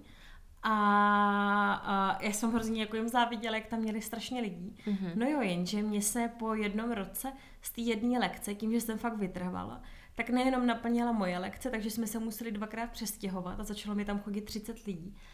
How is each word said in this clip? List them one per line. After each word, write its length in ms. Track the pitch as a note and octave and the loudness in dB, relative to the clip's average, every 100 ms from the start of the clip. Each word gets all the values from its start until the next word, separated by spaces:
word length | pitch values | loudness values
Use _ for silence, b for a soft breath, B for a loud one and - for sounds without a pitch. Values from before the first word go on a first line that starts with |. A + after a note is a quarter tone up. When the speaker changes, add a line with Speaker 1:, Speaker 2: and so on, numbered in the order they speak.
| - B B B B - | -14 B B B B -4
Speaker 1:
A, 1120 | G#3+ G#3+ G#3 G3+ G#3 G3+ G#3 G3+ G3+ G#3 G3+ | 2 4 6 8 8 6 6 4 4 4 4
a 500 | G3 - G3 G3 - | 2 0 2 2 2
já 80 | A3 | 0
jsem 180 | G#3 A3+ | 0 2
hrozně 300 | A#3 A3+ A3 | 2 0 -2
jako 140 | G#3+ A3 | 0 -2
jim 140 | A#3 | 2
záviděla, 460 | A#3+ A#3 A#3 A3+ A3 | 4 4 2 -2 -2
jak 120 | A3 | -2
tam 120 | A3+ | -2
měli 220 | A3 G#3+ | 0 -2
strašně 400 | G#3+ G#3+ - B3+ | -4 -6 -4 -2
lidí. 340 | G#3+ F3 F#3 - - | -2 -4 -10 -8 -2
Speaker 2:
Mhm. 260 | G3 F#3 F3 | 0 0 2
Speaker 1:
No 120 | B3+ | 2
jo, 120 | D4+ | 4
jenže 400 | G3+ F3 F3+ G#3 | 2 2 0 0
mě 200 | G#3+ G#3 | 0 2
se 300 | G#3 B3 A#3 A#3 | 0 0 -2 -2
po 140 | A3 | -2
jednom 380 | A3 G#3 G#3 A#3 | 0 0 0 -2
roce 420 | G#3 F#3 - C4 C4+ B B | -2 -4 -6 -8 -8 B B
z 100 | - | -10
té 100 | - | -4
jedné 380 | A#3 G#3+ A#3+ B3 | 0 2 2 2
lekce, 360 | F3+ - - G3+ | 2 0 -6 -4
tím, 160 | A3 | 0
že 100 | A#3 | 0
jsem 160 | A3+ G#3+ | 0 -2
fakt 200 | A#3+ A3 | -2 -2
vytrvala, 640 | F#3 F#3 F3+ F#3 F#3 - B B B - | -4 -4 -4 -4 -6 -10 B B B -6
tak 140 | A3+ | 0
nejenom 380 | B3 B3+ B3+ B3 | 2 4 4 4
naplnila 440 | A3+ A#3 A#3+ A#3+ | 2 2 2 2
moje 260 | A3+ F3+ F3+ | 2 2 0
lekce, 320 | F#3+ - C4 | -4 -4 -4
takže 220 | A3+ G#3+ | -2 -2
jsme 160 | A3 A3 | -2 -2
se 120 | A3+ | -2
museli 320 | A3+ A3 A#3 | -4 -6 -6
dvakrát 400 | G3+ G#3+ A3 A#3 | -4 -6 -6 -6
přestěhovat 680 | - - - F#3+ F#3 F3+ G3 | -6 -8 -4 -4 -4 -4 -6
a 40 | |
začalo 320 | G#3 G#3 G#3 G#3 | -6 -6 -4 -2
mi 100 | G3+ | 0
tam 140 | G3+ | -2
chodit 220 | G#3 G3+ | -2 -6
třicet 440 | G#3 A3 G#3+ A3+ G#3 | -4 -8 -8 -10 -8
lidí. 300 | E3+ F3+ - B | -8 -8 -14 B